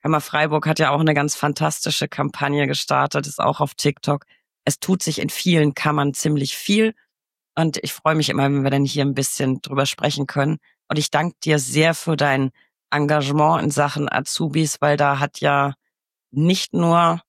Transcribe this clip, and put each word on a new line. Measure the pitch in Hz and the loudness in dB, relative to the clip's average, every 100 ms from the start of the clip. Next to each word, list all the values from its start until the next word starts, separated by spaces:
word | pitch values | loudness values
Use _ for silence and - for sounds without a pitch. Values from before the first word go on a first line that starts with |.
Kammer | 151 160 | 2 0
Freiburg | - 151 151 151 156 | 0 0 2 0 0
hat | 156 | 2
ja | 151 | 2
auch | 143 | 4
eine | 156 | 2
ganz | 147 143 - | 2 0 0
fantastische | 147 143 156 - - 147 147 | -2 0 -2 -2 -4 -4 -4
Kampagne | - 143 - 143 147 139 | -4 -4 -2 -2 0 0
gestartet, | 139 - 139 143 143 143 | -2 0 0 0 -2 -6
ist | - | -2
auch | - 143 | -2 0
auf | 143 - | -4 0
TikTok. | 147 139 - 143 _ _ _ _ | -2 -2 -2 -4 _ _ _ _
Es | - - | -4 -4
tut | - 185 | -2 -2
sich | - 151 | -2 -4
in | 156 | -4
vielen | - - 170 151 139 | -4 0 2 2 0
Kammern | 151 151 143 139 | -2 0 -2 -2
ziemlich | 160 151 139 - | -2 0 -2 -6
viel. | - 202 220 - _ _ _ _ _ - | -2 2 2 -2 _ _ _ _ _ -2
Und | 160 - | -2 -2
ich | - | -8
freu | - 156 156 | -4 0 0
mich | 147 | 0
immer, | 135 139 | 0 0
wenn | 139 | 2
wir | 135 | 0
dann | 139 139 | 0 0
hier | 143 139 | 0 -2
ein | |
bisschen | 135 135 - 135 131 | 0 -4 -2 -2 -2
drüber | - 135 139 | -4 -2 -2
sprechen | - 151 143 139 | -2 -2 -2 -4
können. | 143 139 160 _ _ _ | 0 0 -2 _ _ _
Und | 151 | -4
ich | 147 | -2
dank | 156 165 - | -2 -2 -4
dir | - 151 | 0 0
sehr | 127 131 156 | 2 2 2
für | 165 - 151 | 2 -2 0
dein | 143 135 135 _ _ _ _ | 2 2 0 _ _ _ _
Engagement | 143 147 151 139 147 151 165 | 0 2 2 2 2 4 4
in | 151 | 0
Sachen | 143 143 147 147 | 0 0 0 -2
Azubis, | - - - 165 151 156 - | -2 -2 -4 -2 0 -2 0
weil | 147 147 | 0 2
da | 143 139 | 2 2
hat | 143 - | -2 0
ja | 147 143 139 139 _ _ _ _ _ | 0 2 0 -4 _ _ _ _ _
nicht | 139 160 185 - | 0 2 2 -2
nur | 175 170 170 170 170 | 0 2 4 4 0